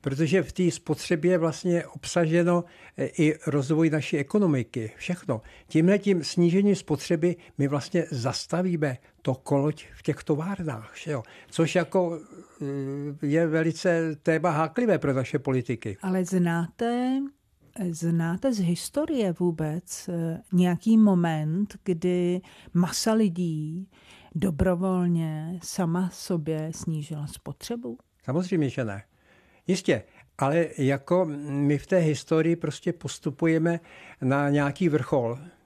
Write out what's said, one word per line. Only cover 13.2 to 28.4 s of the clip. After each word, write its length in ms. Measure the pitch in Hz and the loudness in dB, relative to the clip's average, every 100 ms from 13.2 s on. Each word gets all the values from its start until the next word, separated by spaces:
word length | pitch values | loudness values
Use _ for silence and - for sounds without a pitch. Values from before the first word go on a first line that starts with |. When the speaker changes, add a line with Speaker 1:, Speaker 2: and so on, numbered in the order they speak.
| 147 | 0
Speaker 1:
je 220 | 151 170 | 2 2
velice 680 | 160 160 156 190 165 165 151 | 2 0 0 0 0 0 -2
téma 260 | - 160 170 | 0 2 2
háklivé 500 | 151 160 196 240 170 | 0 -2 0 2 2
pro 140 | 143 | 2
naše 260 | 131 131 143 | 0 0 -2
politiky. 580 | 127 131 120 120 110 98 | 0 -2 -2 -6 -6 -6
Speaker 2:
Ale 240 | 190 185 180 | -4 -2 0
znáte, 960 | 190 175 170 170 - 233 240 254 262 277 _ _ _ _ - 185 | 0 2 0 -4 -4 -4 -2 -2 -2 -4 _ _ _ _ -8 -6
znáte 600 | 165 165 170 165 185 269 | -4 0 0 0 -2 -2
z 60 | 226 | 0
historie 720 | 175 170 - 285 320 285 202 165 | 0 0 -4 -4 -2 0 0 0
vůbec, 720 | 180 160 156 160 - - - | -2 0 -4 -4 -8 -14 -6
eh, 320 | 170 165 165 - | -4 -4 -6 0
nějaký 440 | 180 180 170 - 220 | 2 4 2 4 6
moment, 800 | 214 180 170 156 151 165 202 - | 6 6 2 0 -2 -2 -4 -6
kdy 580 | - 170 180 180 175 180 - - - | -4 -2 0 2 2 -2 -6 -20 -4
masa 400 | 170 175 - - | 0 0 0 0
lidí 720 | 220 214 170 175 156 151 165 190 _ - - - 165 | 2 2 0 -2 -2 -4 -8 -12 _ -20 -20 -10 -2
dobrovolně 1200 | 190 143 185 175 190 185 175 170 160 156 160 180 | -2 2 2 2 0 0 2 0 0 -4 -8 -10
sama 460 | - - 175 170 185 | -10 -4 -2 0 -2
sobě 580 | - - 175 151 156 156 160 | -6 -4 -4 -2 -4 -4 -8
snížila 520 | - 156 147 151 147 | -6 -6 -6 -8 -8
spotřebu? 680 | - - 143 - 240 240 240 _ _ | -10 -14 -14 -10 -10 -10 -14 _ _
Speaker 1:
Samozřejmě, 460 | - 143 | -4 -2